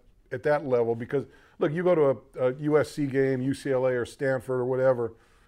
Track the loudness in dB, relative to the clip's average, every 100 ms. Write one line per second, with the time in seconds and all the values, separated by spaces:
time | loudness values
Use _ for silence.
0 | _ _ -14 -6 -2 -2 0 0 0 -2
1 | -2 -4 -4 -18 _ -4 -2 0 2 4
2 | 4 2 -6 -2 -2 0 2 2 2 -2
3 | -2 0 0 0 -2 -4 -2 0 0 0
4 | -4 -4 -2 -2 -2 -4 -2 2 2 2
5 | -2 -6 _ _